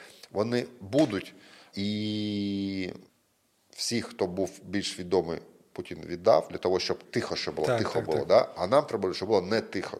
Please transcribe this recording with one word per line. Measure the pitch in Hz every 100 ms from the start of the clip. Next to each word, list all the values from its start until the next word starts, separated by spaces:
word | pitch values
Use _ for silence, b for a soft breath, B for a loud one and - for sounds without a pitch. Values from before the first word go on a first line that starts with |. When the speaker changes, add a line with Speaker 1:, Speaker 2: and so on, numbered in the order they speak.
| B B B
Speaker 1:
вони | 98 113 120 123 -
будуть, | 98 135 151 98 - - B B B 98 101 107
і | 107 107 104 104 101 98 98 95 90 - - _ _ _ _ _ _ -
всі, | - 117
хто | - - 95
був | 90 95 -
більш | 87 98 90 -
відомий, | 90 92 85 80 - - _
Путін | - - 80 80
віддав | 87 95 151 -
для | -
того, | 92 92
щоб | - 90
тихо | - 120 - 85
ще | -
було, | 78 78
Speaker 2:
Так, | 117
Speaker 1:
тихо | 104
Speaker 2:
так, | - -
Speaker 1:
було, | 76
Speaker 2:
так. | 71
Speaker 1:
да? | 107 - -
А | 104
нам | 135 147
треба, | 110 95
щоб | - 98
було | 104
не | 90 110
тихо. | 110 95 -